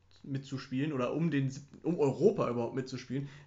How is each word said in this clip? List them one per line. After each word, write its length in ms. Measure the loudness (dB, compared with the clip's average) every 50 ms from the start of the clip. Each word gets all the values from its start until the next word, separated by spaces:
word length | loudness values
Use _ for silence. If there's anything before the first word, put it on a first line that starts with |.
| _ _ -20 -18 -10
mitzuspielen 680 | -6 -6 -6 -6 -6 -8 -8 -6 -4 -2 -2 -2 -2 0
oder 200 | 0 0 0 0
um 160 | 0 0 2 2
den 180 | 2 0 0
sieb-, 160 | -2 -6 -12 -16 -18 -8 -2
um 140 | -2 0 2
Europa 500 | 2 2 2 6 6 6 6 6 2 2
überhaupt 280 | 2 0 -2 -2 -2
mitzuspielen. 520 | -4 -4 -4 -6 -10 -8 -4 -4 -4 -4 -6 -10 -14 -8